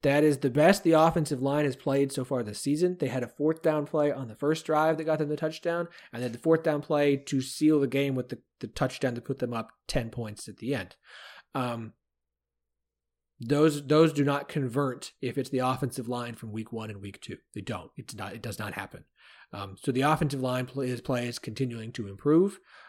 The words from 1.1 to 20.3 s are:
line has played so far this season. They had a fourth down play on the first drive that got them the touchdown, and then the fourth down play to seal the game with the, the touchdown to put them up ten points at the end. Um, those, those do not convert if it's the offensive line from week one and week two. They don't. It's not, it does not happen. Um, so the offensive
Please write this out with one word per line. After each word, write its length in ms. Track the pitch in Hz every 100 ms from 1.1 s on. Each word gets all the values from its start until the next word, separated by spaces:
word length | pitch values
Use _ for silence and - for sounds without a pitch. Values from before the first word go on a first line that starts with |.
| 165 151 139
line 220 | 135 143
has 100 | 147
played 380 | 127 - 139 139
so 100 | 139
far 200 | 127 131
this 180 | 107 101
season. 360 | - 151 180 180
They 80 | 135
had 140 | 123
a 60 | 127
fourth 340 | - 151 160
down 240 | 165 151 143
play 260 | 156 147
on 160 | 135 123
the 80 | 107
first 300 | 143 156 -
drive 320 | 151 160 156
that 60 |
got 140 | 160 151
them 120 | 151
the 60 | 147
touchdown, 520 | 160 160 170 170 170 - -
and 100 | 117
then 100 | 123
the 60 | 117
fourth 240 | 160 160
down 200 | 160 151
play 340 | 143 147 143 139
to 240 | - 135
seal 400 | 131 - 151 156
the 60 | 139
game 280 | 135 139
with 140 | 131 127
the, 100 | 123 _ _
the 80 | 110
touchdown 460 | - 131 - 131
to 60 | 123
put 180 | - 131
them 160 | 123
up 160 | 117 110 _ -
ten 220 | 135 117
points 380 | 117 110 104 -
at 100 | 98
the 160 | 113
end. 220 | 135 90 - _ - - - _
Um, 400 | 139 123 117 113 - _ _ _ _ _ _ _ _ _ _ _ _ _ _
those, 440 | 117 147 156 147 143
those 260 | 151 165
do 100 | 143
not 260 | 143 143 143
convert 640 | 156 131 117 143 123 - _
if 180 | 127 127
it's 120 | 131
the 80 | 127
offensive 500 | 127 127 135 - 117
line 260 | 123 120
from 180 | 117 113
week 200 | 107 107
one 180 | 113 107
and 120 | 101
week 180 | 101 -
two. 180 | - - _
They 80 | -
don't. 280 | 95 107 - -
It's 180 | -
not, 200 | 101 95
it 80 | 113
does 160 | 107 98
not 160 | 107
happen. 300 | 92 95 82 - _ - - -
Um, 240 | 101 98 101
so 120 | -
the 100 | 123
offensive 380 | 139 160 156